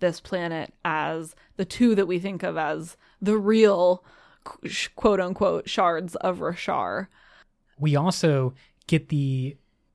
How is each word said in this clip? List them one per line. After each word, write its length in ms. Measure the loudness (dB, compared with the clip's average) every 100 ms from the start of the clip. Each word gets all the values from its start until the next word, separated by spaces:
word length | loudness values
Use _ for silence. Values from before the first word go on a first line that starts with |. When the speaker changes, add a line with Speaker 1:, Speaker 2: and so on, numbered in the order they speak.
Speaker 1:
this 180 | -2 -2
planet 560 | -8 -6 -4 -6 -10 _
as 520 | -4 -2 -2 -6 -10 -18 _ -10
the 80 |
two 300 | -8 2 4
that 120 | 4 2
we 120 | -2
think 240 | -4 -6
of 160 | -6 -4
as 380 | -4 -4 -8 -16 _ _
the 160 | 0 2
real 640 | 4 6 6 6 4 2 -2 -20 _ _
qu-, 240 | -20 -14 -10
sh-, 200 | -8 -8 0
quote-unquote 720 | 2 2 0 0 0 0 -4
shards 480 | 0 2 0 -6 -4
of 240 | -4 -2
Rashar. 640 | -6 -6 -4 -4 -4 -6 -8 _ _ _ _ _ _ _
Speaker 2:
We 180 | 0 2
also 560 | 0 2 2 2 0 -4 _ _ -2
get 220 | -2 0
the 480 | -2 0 -2 -6 -10 _ _ _